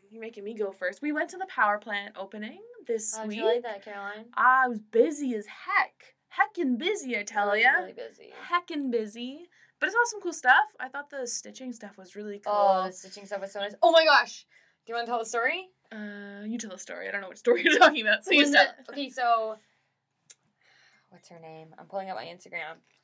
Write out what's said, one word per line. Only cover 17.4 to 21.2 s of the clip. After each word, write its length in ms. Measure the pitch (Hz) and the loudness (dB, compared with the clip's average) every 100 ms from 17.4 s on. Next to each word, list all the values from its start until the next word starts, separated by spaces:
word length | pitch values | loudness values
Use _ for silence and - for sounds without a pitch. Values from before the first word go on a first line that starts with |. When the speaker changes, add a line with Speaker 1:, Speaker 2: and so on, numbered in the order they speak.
| - 349 | 2 4
Speaker 1:
<laughs> 20 | - | 6
you're 120 | - | 8
talking 240 | 330 302 | 8 6
about, 240 | 220 - 370 | 0 0 4
so 60 | |
you 100 | 302 | 4
Speaker 2:
Was 100 | 285 | 6
Speaker 1:
tell. 120 | 285 | 6
Speaker 2:
it, 60 | 277 - 254 | 4 2 -16
okay, 200 | 262 269 | -10 -8
so, 480 | 269 240 233 220 214 _ _ _ _ _ _ _ - _ _ _ _ _ _ _ | -4 2 2 0 -8 _ _ _ _ _ _ _ -20 _ _ _ _ _ _ _
what's 200 | 180 | -20